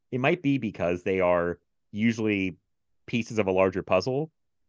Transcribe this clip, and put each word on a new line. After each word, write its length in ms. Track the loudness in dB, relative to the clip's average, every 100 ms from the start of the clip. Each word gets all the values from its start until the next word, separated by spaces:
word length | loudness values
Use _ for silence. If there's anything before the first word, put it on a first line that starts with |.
| _
it 80 | -2
might 220 | 0 0
be 160 | 0 -2
because 440 | -2 -4 -2 -2
they 160 | -2 0
are 380 | 2 2 0 -4 _ _ _
usually 680 | -2 0 2 0 0 0 -6 _ _ _ _ -6
pieces 320 | -4 -2 0
of 80 | 0
a 60 |
larger 300 | 4 2 2
puzzle. 480 | 0 0 0 -4 -6 _ _ _